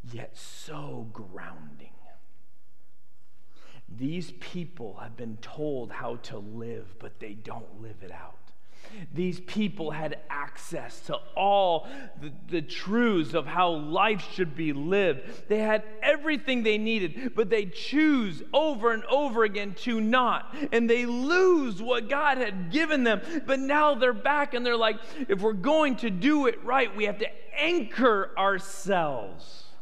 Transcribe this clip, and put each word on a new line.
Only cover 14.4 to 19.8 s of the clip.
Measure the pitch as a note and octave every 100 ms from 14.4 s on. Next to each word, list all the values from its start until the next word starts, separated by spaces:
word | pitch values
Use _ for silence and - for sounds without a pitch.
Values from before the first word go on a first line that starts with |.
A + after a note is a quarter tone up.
| F3+ C#3+
be | D#3+
lived. | C#3 D3+ G3 F#3 C3+ - - -
They | G#3+
had | G#3+ G#3+ G#3+ G#3+
everything | C4+ D4+ D4+ D4 - B3+
they | A3 G#3+
needed, | A3 A3+ F3+ D3+ C4
but | - G#3+
they | A3 F3+
choose | - - C#4 D#4 C#4 G#3 D#3 -
over | C4+ D#4+ B3+ A#3
and | A3
over | - C4+ D4 A3+
again | A3 G3+ G3+ F3